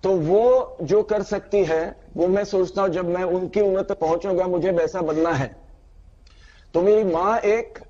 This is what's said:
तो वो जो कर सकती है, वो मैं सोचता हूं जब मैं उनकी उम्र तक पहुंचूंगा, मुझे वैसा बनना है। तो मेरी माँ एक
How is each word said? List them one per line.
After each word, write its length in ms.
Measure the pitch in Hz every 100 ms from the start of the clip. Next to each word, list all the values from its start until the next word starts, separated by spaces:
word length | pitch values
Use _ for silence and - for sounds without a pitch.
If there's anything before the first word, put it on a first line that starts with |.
तो 80 | 185
वो 640 | 190 156 196 240 254 - -
जो 220 | 156 208
कर 200 | 208 214
सकती 420 | 202 202 - 202 170
है, 340 | 160 175 - - -
वो 100 | 175
मैं 160 | 196
सोचता 380 | 202 196 180 190
हूं 80 | 196
जब 180 | 156 175
मैं 140 | 175
उनकी 380 | 180 180 180 202
उम्र 200 | 202 190
तक 180 | 196 202
पहुंचूंगा, 480 | 160 170 196 180 185
मुझे 240 | 175 175
वैसा 300 | 170 160 185
बनना 300 | 160 156 165
है। 240 | 151 135 - - - - - - - - - - - -
तो 80 | 160
मेरी 220 | 185 214
माँ 360 | 202 165 190 226
एक 400 | 202 226 233 - -